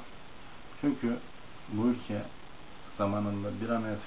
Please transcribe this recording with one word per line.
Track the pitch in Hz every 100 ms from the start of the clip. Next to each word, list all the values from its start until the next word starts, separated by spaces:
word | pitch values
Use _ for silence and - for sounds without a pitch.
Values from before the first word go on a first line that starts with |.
| - - - - - - - -
Çünkü | 143 127 120 123 - - - - -
bu | 107 123
ülke | 117 - 104 - - - - - - - -
zamanında | 101 104 104 101 101 98
bir | 113
anayasa | 113 110 104